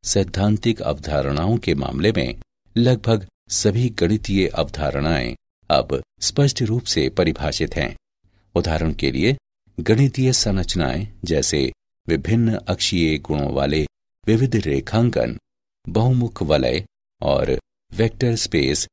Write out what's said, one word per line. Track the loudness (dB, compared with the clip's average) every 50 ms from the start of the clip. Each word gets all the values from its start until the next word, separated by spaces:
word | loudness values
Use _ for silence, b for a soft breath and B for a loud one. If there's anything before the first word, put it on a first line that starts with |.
| -4
सैद्धांतिक | 0 0 0 0 0 -2 0 2 2 2 2 0 -2 -2 0
अवधारणाओं | -2 -4 -4 -4 -4 -2 -2 -2 0 0 -2 0 0 0 0
के | 0 0 0 -2
मामले | 0 -2 -4 -4 0 0 0
में | 2 0 -2 -4 -6 -10 -16 _ _ _ _ _ _
लगभग | 2 2 4 2 2 2 0 0 0 0 -8 _ _ _ _
सभी | -6 0 0 2 2 2 0 0 0 0
गणितीय | 0 0 0 0 -2 -2 0 0 0
अवधारणाएं | 0 0 -2 -4 -4 -4 -4 -4 -2 -2 -2 0 0 0 0 -2 -4 -6 -10 _ _ _ _ _ _
अब | 0 0 2 0 -4 -6 -6 _ _ _
स्पष्ट | -6 -2 2 2 2 2 2 0
रूप | -2 0 -2 -2 -2
से | -2 0 0 0 0
परिभाषित | 0 0 0 0 0 -2 -4 -4 -2 -2 -4 -4 -2
हैं। | -4 -4 -4 -6 -10 _ _ _ _ _ _ _ _ _ _ _
उदाहरण | -2 0 0 0 0 0 -2 -2
के | 0 -2 -2
लिए, | 0 2 0 0 0 -2 _ _ _ _ _ _ _
गणितीय | -6 0 2 4 4 4 2 2 0 0 2 2
संरचनाएं | 2 0 0 0 0 -2 -2 0 0 0 0 -2 -4 -6 -8 -10 -10 -4
जैसे | -2 0 0 0 0 0 0 0 0 -4 _ _ _ _ _ _
विभिन्न | -2 -2 -2 0 0 2 2 2 2 0 -2 -2
अक्षीय | -4 -4 -2 -2 -2 0 2 2 2 0 -2
गुणों | -2 -2 -2 -2 0 -2 0
वाले | 0 0 0 0 0 -2 -4 _ _ _ _ _ _ _
विविध | 2 2 2 2 2 0
रेखांकन, | 0 0 0 -2 -2 -2 0 0 2 2 2 2 0 -2 -2 -4 -10 _ _ _ _ _ _ _ _ _
बहुमुख | -2 0 2 2 4 2 2 0 -2 -2 -4 0
वलय | 2 2 2 4 2 0 -2 -4 -8 _ _ _ _ _ _
और | -2 0 2 2 2 0 -2 -4 -4 _ _ _ _ _
वेक्टर | -2 0 0 0 2 0 0 0 0
स्पेस | 0 -2 0 0 0 2 2 0 -2 -4 -8